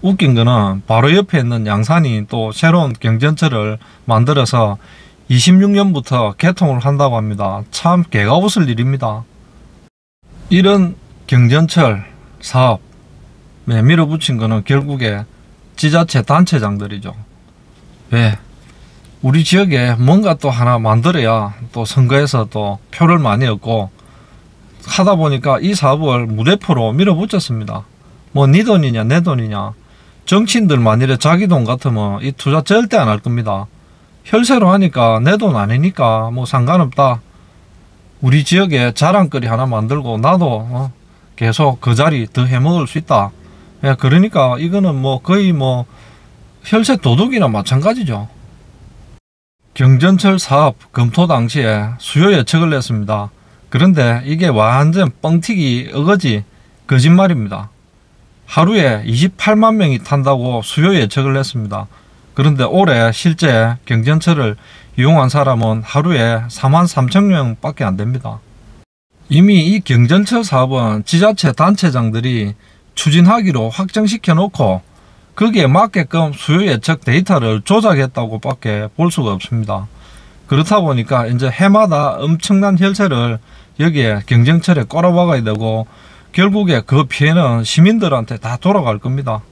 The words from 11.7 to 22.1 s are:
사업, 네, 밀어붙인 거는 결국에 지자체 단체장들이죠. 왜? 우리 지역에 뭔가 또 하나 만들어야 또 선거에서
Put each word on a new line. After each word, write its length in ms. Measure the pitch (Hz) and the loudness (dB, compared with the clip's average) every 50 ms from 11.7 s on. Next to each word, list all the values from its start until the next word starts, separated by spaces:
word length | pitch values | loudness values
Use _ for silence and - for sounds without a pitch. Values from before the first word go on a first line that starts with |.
| - 175 156 123 107 101 101 - - - - - - - | 2 2 2 2 0 -2 -8 -14 -20 -20 -20 -20 -20 -20
사업, 400 | - - - 131 127 127 110 95 - - _ - - _ - - - - - _ _ - _ - - | -18 -4 0 2 2 2 0 -2 -6 -18 _ -20 -20 _ -20 -20 -20 -20 -20 _ _ -20 _ -14 -6
네, 160 | - 117 113 | -2 0 2
밀어붙인 560 | 110 131 165 170 160 147 156 160 160 - 131 | 4 4 4 4 2 0 -2 -6 -4 -4 -4
거는 280 | 117 110 110 113 110 101 | -2 -2 -2 -2 -2 -2
결국에 600 | - 139 139 139 143 143 135 123 110 104 101 107 - - _ - _ - _ _ - _ | 0 0 0 0 -2 -6 -4 -4 -4 -4 -6 -10 -12 -18 _ -20 _ -20 _ _ -20 _
지자체 460 | - - 151 147 165 170 165 - 131 107 | -4 -2 0 2 2 0 0 -2 -2 0
단체장들이죠. 920 | - 143 160 180 170 - 139 107 101 101 101 101 101 107 101 98 98 - 107 107 - - - _ - _ _ _ _ - _ - - - - - - | 2 2 2 2 2 2 -2 -2 -2 -4 -6 -8 -10 -12 -12 -14 -14 -16 -16 -20 -20 -20 -20 _ -20 _ _ _ _ -20 _ -20 -20 -20 -20 -10 -4
왜? 280 | - 117 117 110 104 - - - - - - - - - - - - - _ - - - - | 0 0 2 0 0 -4 -10 -20 -20 -20 -20 -20 -20 -20 -20 -20 -20 -20 _ -20 -18 -6 -2
우리 220 | 131 135 160 160 | 0 2 2 2
지역에 500 | - 175 190 202 185 147 127 123 123 120 | 2 2 2 2 2 0 0 0 0 0
뭔가 400 | 113 123 131 165 196 214 196 165 | 0 2 4 4 4 2 2 -2
또 160 | 143 - 143 | -2 -2 -4
하나 280 | 123 117 120 120 123 117 | -2 0 0 0 0 0
만들어야 760 | 113 110 107 117 113 165 175 165 120 110 113 113 104 101 101 101 120 117 - | 0 0 0 2 2 0 0 0 0 0 0 -2 -2 -6 -10 -12 -16 -12 -8
또 140 | 120 113 | -8 -8
선거에서 640 | 107 - 139 127 120 | -4 0 0 2 2